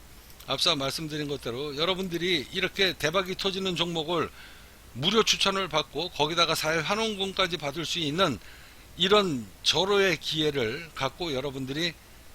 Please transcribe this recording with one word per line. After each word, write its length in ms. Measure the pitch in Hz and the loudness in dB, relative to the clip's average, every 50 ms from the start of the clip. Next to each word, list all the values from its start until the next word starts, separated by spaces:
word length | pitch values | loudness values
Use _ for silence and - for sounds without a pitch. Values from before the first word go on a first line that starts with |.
| - - - - - - - - - | -20 -20 -20 -20 -20 -20 -20 -16 -6
앞서 300 | - 131 135 - 180 165 | -6 -2 2 2 2 2
말씀드린 520 | 143 135 135 - - 165 156 151 151 151 | 2 0 -2 -2 -4 -6 -6 -6 -6 -4
것대로 500 | 143 147 131 - 131 113 123 147 151 139 | -4 -6 -4 -4 -6 -6 -4 -6 -6 -4
여러분들이 680 | 139 165 175 190 175 190 185 170 165 170 185 180 151 113 - | -2 0 0 0 0 -2 -4 -4 -2 0 0 0 0 -2 -4
이렇게 420 | - 190 185 180 - - 196 180 147 | -4 -2 -2 -2 0 0 0 0 0
대박이 420 | - - 151 160 196 185 185 185 | 0 -2 0 0 0 -2 -2 -4
터지는 380 | - - 196 180 190 190 185 180 | -2 -2 -2 -2 -2 -2 -2 0
종목을 540 | 151 175 175 170 165 151 156 175 165 120 - - - - - - - - - - - - - - | 0 -2 0 0 -2 -2 0 0 0 0 -2 -4 -14 -18 -20 -20 -20 -20 -20 -20 -20 -20 -14 -8
무료 300 | 113 131 185 214 226 202 | -2 0 4 4 4 4
추천을 440 | - - 175 - 196 190 196 190 | 4 2 4 2 2 2 0 -2
받고 420 | 165 147 156 151 - - 135 170 180 | 0 0 0 0 0 -4 -6 -6 -6
거기다가 440 | - - 147 151 170 165 170 151 160 | 0 0 0 2 4 4 4 4 4
사회 240 | - - 156 160 | 0 2 2 2
환원금까지 800 | 165 151 151 202 214 226 226 214 185 196 196 185 - 190 180 170 | 2 2 2 0 0 0 -2 -2 -2 -4 -2 0 0 0 0 0
받을 280 | 151 151 143 139 170 156 | -2 -4 -4 -4 -4 -4
수 120 | - - | -2 -2
있는 400 | 175 165 143 143 175 196 165 120 98 - - - - - - - - - - - | -2 0 0 2 4 4 2 2 -2 -6 -14 -18 -18 -20 -20 -20 -20 -20 -16 -4
이런 500 | - 170 190 208 214 202 180 143 123 107 95 - - - | 0 4 6 6 6 6 4 0 -2 -4 -8 -14 -4 -2
절호의 560 | - - 151 185 196 208 202 196 190 165 - | 0 2 2 2 4 4 4 6 4 2 0
기회를 720 | - - 151 156 151 151 143 139 120 107 120 156 170 156 - | -2 -4 -2 0 0 2 2 2 0 0 -2 -4 -8 -10 -6
갖고 400 | - 135 131 - - 180 165 139 | -4 -2 -2 -2 -2 -4 -2 -2
여러분들이 600 | 127 135 147 131 135 131 127 139 151 170 170 156 - - - - - - - | -2 -2 -4 -4 -6 -6 -4 -2 -2 -2 -2 -4 -6 -16 -20 -20 -20 -20 -20